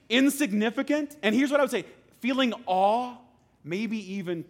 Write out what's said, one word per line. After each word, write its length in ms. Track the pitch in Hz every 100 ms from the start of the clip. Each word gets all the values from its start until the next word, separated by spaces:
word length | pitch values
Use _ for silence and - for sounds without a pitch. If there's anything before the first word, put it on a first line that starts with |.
| -
insignificant, 1080 | 233 269 285 277 208 220 226 277 294 294 -
and 120 | 294
here's 160 | 240 277
what 100 | 285
I 40 |
would 60 | 262
say, 140 | 226 - - _ _
feeling 340 | 240 262 254 202 -
awe, 480 | 185 196 233 247 240 - _ _ _
maybe 520 | 147 185 226 220 185
even 300 | 196 180 170 165